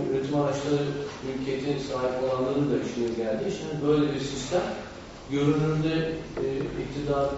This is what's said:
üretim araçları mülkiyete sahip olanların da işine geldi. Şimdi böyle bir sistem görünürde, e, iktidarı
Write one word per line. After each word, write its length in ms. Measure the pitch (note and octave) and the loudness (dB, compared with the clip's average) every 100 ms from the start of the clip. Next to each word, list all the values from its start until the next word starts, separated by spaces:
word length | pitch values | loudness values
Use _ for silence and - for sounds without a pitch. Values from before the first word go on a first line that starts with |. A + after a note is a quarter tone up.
| - | 0
üretim 240 | C3+ C3+ D3 | 0 2 2
araçları 440 | C#3+ C#3 C#3+ C#3+ C#3 C#3+ C#3+ - C3+ | 2 0 2 2 2 -2 -6 -6 -6
mülkiyete 460 | C3 C3 B2+ C#3 C#3+ C3+ | -4 -2 -2 0 -2 -2
sahip 260 | B2+ B2+ B2+ | 0 0 0
olanların 420 | C3 C3 C3 C#3 D3 | 0 2 2 2 2
da 60 | - | 2
işine 240 | A2 A#2+ A#2 G#2+ | 0 0 0 0
geldi. 220 | A2 G#2+ - - | 0 0 -2 -2
Şimdi 180 | D#3 D3+ D3 | -4 0 4
böyle 260 | D3+ D3 | 4 4
bir 60 | C3+ | 0
sistem 460 | C#3 - - F3+ G3 - - - - - - | -2 -4 0 0 0 -4 -10 -12 -14 -16 -2
görünürde, 640 | C#3 D3 D3+ D#3 D#3 D#3+ D#3+ D#3+ - - - | 2 4 4 2 2 2 2 0 -4 -6 -4
e, 20 | C3+ C3+ C#3+ C#3 | -2 -2 -4 -4
iktidarı 480 | C#3 C#3 D3 C#3 C#3 | -6 -4 0 2 2